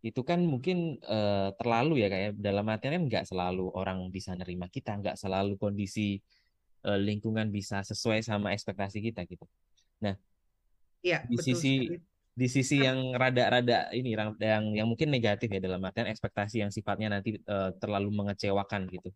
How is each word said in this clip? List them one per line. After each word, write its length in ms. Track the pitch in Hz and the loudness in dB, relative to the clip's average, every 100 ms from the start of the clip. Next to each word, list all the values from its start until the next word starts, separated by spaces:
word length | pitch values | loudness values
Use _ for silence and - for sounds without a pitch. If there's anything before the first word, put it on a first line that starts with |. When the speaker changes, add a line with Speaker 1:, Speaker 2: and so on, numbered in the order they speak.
Speaker 1:
Itu 180 | 113 113 123 | -4 -4 0
kan 140 | 175 | 2
mungkin, 560 | 175 131 135 180 165 143 | 4 2 0 0 0 -4
eh, 460 | - 107 104 101 98 98 | -2 2 4 2 2 0
terlalu 340 | 120 117 139 151 | 2 4 4 4
ya, 40 | 101 | 4
kayak 160 | 95 101 104 | 2 -2 -2
dalam 260 | 101 98 107 | 0 2 2
artian 220 | 110 131 165 | 0 0 0
kan 60 | 156 | 0
nggak 140 | 104 - | 0 -2
selalu 400 | 92 90 92 92 92 | -2 0 0 -2 -2
orang 200 | 95 92 92 92 | -2 -2 -6 -8
bisa 160 | 95 90 | -8 -8
nerima 280 | 92 90 90 | -6 -6 -6
kita, 260 | - - 101 | -8 -6 -4
nggak 160 | 98 - | -4 -4
selalu 340 | 98 92 101 98 | -2 0 0 0
kondisi, 600 | 104 101 98 - 104 98 _ _ _ _ _ _ - | -2 -2 -4 -2 -2 -2 _ _ _ _ _ _ -2
eh, 140 | 101 101 | 0 0
lingkungan 400 | 107 113 110 107 | 0 -2 0 0
bisa 300 | 101 95 101 98 | -2 -4 -6 -4
sesuai 340 | 110 120 110 113 | -4 0 0 0
sama 260 | 104 104 104 | -2 0 -2
ekspektasi 420 | - 98 98 104 | -4 -4 -4 -4
kita 180 | 107 110 87 | -6 -6 -10
gitu. 160 | 87 - _ _ _ _ _ | -12 -18 _ _ _ _ _
Nah, 100 | 104 95 _ _ _ _ _ _ _ _ | -4 -4 _ _ _ _ _ _ _ _
Speaker 2:
Iya, 160 | 180 160 123 | -2 -2 0
Speaker 1:
di 60 | 120 | -2
Speaker 2:
betul 80 | 139 | 0
Speaker 1:
sisi, 220 | 120 143 | 0 2
Speaker 2:
sekali. 260 | 135 127 175 _ _ _ | 2 0 -6 _ _ _
Speaker 1:
di 140 | - 127 | -2 2
sisi 280 | 135 131 143 | 2 4 4
Speaker 2:
Nah. 60 | 135 | 4
Speaker 1:
yang 100 | 131 127 123 | 2 -2 2
rada-rada 720 | 127 127 120 123 123 113 - | 2 4 4 4 4 2 2
ini, 180 | 113 127 107 | -4 -2 -2
rang-, 200 | 107 107 | -2 0
yang, 240 | 110 107 107 107 | 2 2 2 2
yang 100 | 110 | 2
mungkin 180 | 117 156 | 2 2
negatif 360 | 135 110 104 117 | 4 4 2 0
ya, 80 | 98 | 0
dalam 200 | 95 92 | 0 -2
artian 240 | 92 104 110 | -2 -2 -4
ekspektasi 480 | 110 - - 104 110 | -2 -4 -2 -2 0
yang 60 | 101 | -2
sifatnya 360 | 104 107 101 107 | -4 -4 -2 0
nanti, 220 | 101 98 107 | -2 -2 -6
eh, 340 | - 101 95 92 | -4 -2 -2 -2
terlalu 260 | 104 101 101 104 | -2 0 0 0
mengecewakan 720 | 101 101 101 98 98 104 92 | -2 -2 0 0 0 -4 -4
gitu. 140 | 90 - | -8 -12